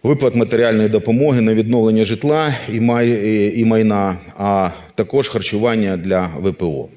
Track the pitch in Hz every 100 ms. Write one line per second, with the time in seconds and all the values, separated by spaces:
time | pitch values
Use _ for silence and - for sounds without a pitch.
0 | 123 147 131 120 107 113 117 110 107 110
1 | - 117 147 127 110 110 110 123 110 110
2 | 107 110 143 151 151 127 - 113 117 117
3 | 120 113 104 110 104 110 113 110 110 101
4 | 98 92 - - 101 98 92 - - -
5 | 101 135 131 113 90 104 117 113 101 92
6 | 92 92 90 76 95 82 87 69 -